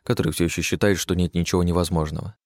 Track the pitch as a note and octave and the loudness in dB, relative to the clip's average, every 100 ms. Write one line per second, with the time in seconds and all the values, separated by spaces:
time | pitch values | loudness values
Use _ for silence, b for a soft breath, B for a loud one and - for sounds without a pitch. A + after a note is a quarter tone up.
0 | - A#2+ E2+ D#2 E2+ - E2 F2 G#2+ F#2 | -4 0 0 0 0 0 -2 0 2 2
1 | - F2 F2 F2 E2+ F#2 F2 F2 E2+ E2+ | 0 0 0 0 0 0 2 2 2 0
2 | D#2 D#2 - - | -2 -4 -10 -14